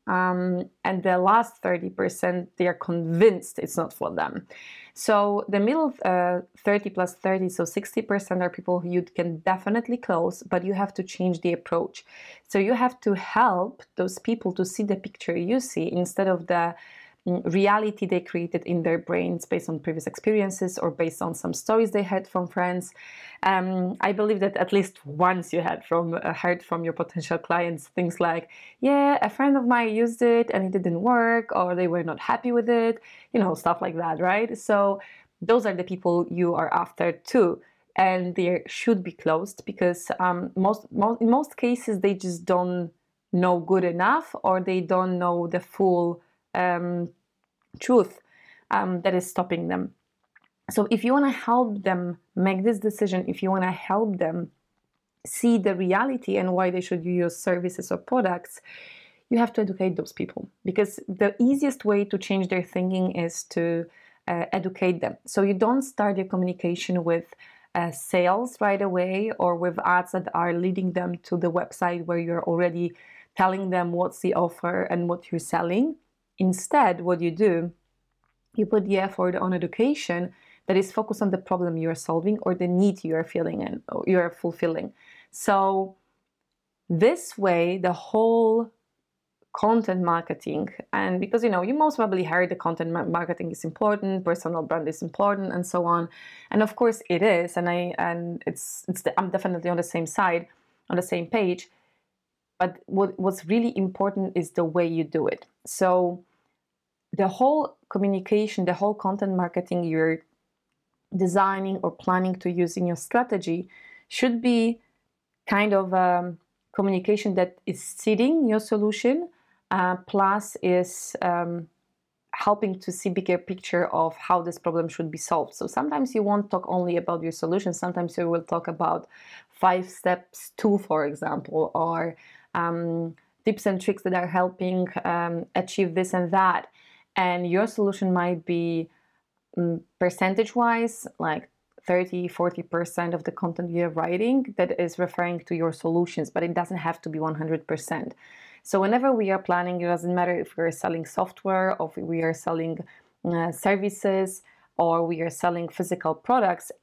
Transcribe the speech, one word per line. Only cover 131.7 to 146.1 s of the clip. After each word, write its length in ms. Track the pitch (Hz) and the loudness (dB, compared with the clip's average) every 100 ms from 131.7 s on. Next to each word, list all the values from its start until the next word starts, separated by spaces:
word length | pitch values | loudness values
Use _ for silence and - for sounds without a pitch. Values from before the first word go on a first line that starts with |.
or, 420 | - 165 165 165 165 - - _ | 0 0 0 -2 -6 -18 -20 _
um, 640 | 175 170 170 170 165 165 160 _ _ | -4 -2 -2 -2 -2 -4 -8 _ _
tips 220 | - 208 208 | -2 0 0
and 140 | 190 | 0
tricks 220 | 190 196 | -2 -2
that 100 | 190 | -2
are 120 | 185 175 | -2 0
helping, 600 | 180 180 185 185 185 180 - | 0 0 -2 -4 -2 -2 -2
um, 420 | - 170 170 170 - | -2 -2 -2 -4 -4
achieve 400 | 185 185 - 185 | -4 -4 -2 0
this 200 | 165 185 | 0 -2
and 160 | 185 175 | -2 2
that. 380 | 190 185 175 - _ _ _ _ - | 4 4 2 -4 _ _ _ _ -2
And 340 | 185 175 175 | 0 0 0
your 160 | 180 220 | 0 0
solution 460 | 220 202 196 190 | 0 0 0 0
might 320 | 180 175 175 | 2 0 -2
be, 440 | 165 170 170 165 165 _ _ _ _ _ _ - | -2 -2 0 -2 -4 _ _ _ _ _ _ -2
mm, 240 | 170 165 - _ | -2 -2 -8 _
percentage-wise, 1080 | 180 180 190 190 220 240 233 233 233 226 - - | -2 2 0 0 0 0 2 2 -2 -4 -16 -6
like, 300 | 165 151 - _ _ - | -4 -4 -8 _ _ -14
thirty, 440 | - 180 180 180 180 | 0 0 0 -4 -6
forty 340 | - 175 175 | -2 -2 -2
percent 500 | 170 170 170 - 170 | -6 -4 -4 -4 -4
of 120 | 170 | -2
the 80 | 170 | -6
content 360 | - 175 170 175 | -6 -6 -4 -4
you're 180 | 170 175 | -2 -2
writing 640 | 160 165 180 226 269 262 202 | -2 -2 0 2 2 0 0
that 220 | 175 - | 0 2
is 220 | 175 - | -2 0
referring 400 | 180 - 175 175 | -4 -2 -4 -4
to 140 | - | -4
your 180 | 170 165 | -2 -2
solutions, 580 | 160 165 170 170 | -2 0 0 0